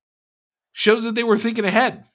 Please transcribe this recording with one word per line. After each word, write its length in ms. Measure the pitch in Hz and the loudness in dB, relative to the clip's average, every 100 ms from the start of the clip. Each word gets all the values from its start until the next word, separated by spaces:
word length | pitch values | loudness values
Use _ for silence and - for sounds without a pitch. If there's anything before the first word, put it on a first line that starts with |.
| _ _ _ _ _ _ _ | _ _ _ _ _ _ _
shows 320 | - - 233 | -4 2 2
that 120 | 226 220 | 0 -2
they 80 | |
were 140 | 233 214 | 0 0
thinking 280 | 226 226 202 | 0 -2 0
ahead, 400 | 202 254 - - | 0 0 -2 -14